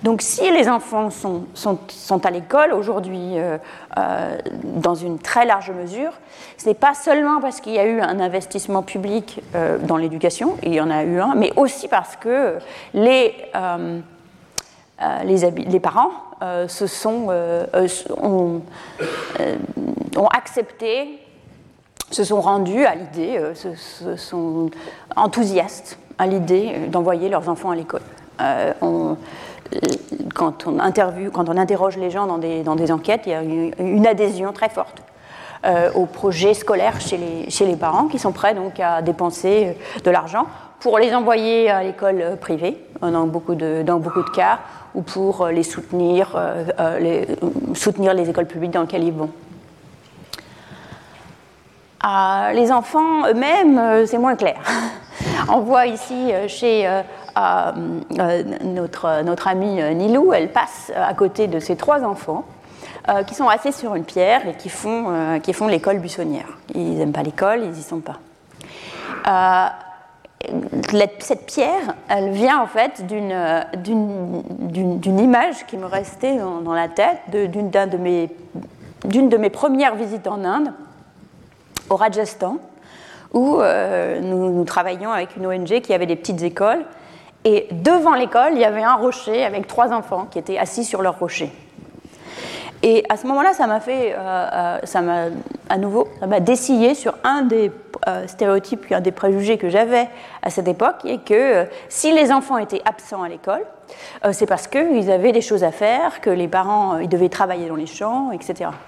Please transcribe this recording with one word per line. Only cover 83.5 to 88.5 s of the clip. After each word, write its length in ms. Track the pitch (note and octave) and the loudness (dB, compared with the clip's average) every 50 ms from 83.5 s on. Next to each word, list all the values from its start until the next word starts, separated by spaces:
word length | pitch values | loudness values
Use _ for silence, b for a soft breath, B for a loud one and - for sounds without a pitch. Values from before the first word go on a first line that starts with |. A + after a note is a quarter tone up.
| D4 E3+ | 4 4
euh, 600 | A3+ F#3 E3 G3 F#3+ F#3+ F#3+ F3+ F3 F3+ - - | 4 4 4 2 2 0 0 0 0 -2 -2 -4
nous, 300 | F#3 F#3 F#3 F#3 F#3 F#3 | -4 -2 0 0 0 2
nous 140 | F3+ F3 F3 | 2 0 0
travaillions 480 | E3 - F#3+ F3 F#3 F3+ F3+ G3 A3 A3+ | 0 0 0 0 0 -4 -6 -4 -4 -4
avec 240 | G3 F3 F#3 - | -4 -4 -6 -8
une 100 | G3 F#3+ | -8 -6
O 60 | F#3 F#3 | -4 -4
N 140 | F#3 F3+ | -4 -2
G 140 | E3+ G#3 B3 | 0 0 0
qui 140 | A#3+ - G#3 | 2 2 0
avait 120 | F3+ F3+ | 0 2
des 100 | E3+ E3+ | 0 -2
petites 260 | E3 E3 - G3 E3 E3 | -4 -4 -6 -6 -2 -4
écoles. 420 | F3 E3+ - G3 G#3 A#3+ E4+ D4+ B B B B B B B B B B _ _ | -4 -2 0 2 2 2 0 -2 B B B B B B B B B B _ _
Et 240 | A3 G#3+ G3+ - - | 4 4 4 2 -2
devant 440 | F3+ E3+ E3+ C4+ E4+ F4+ D#4 E4 C4+ | -6 0 4 4 4 6 6 4 4
l'école, 380 | B3+ B3 G#3 - A#3 B3+ D4+ | 4 2 2 4 4 4 4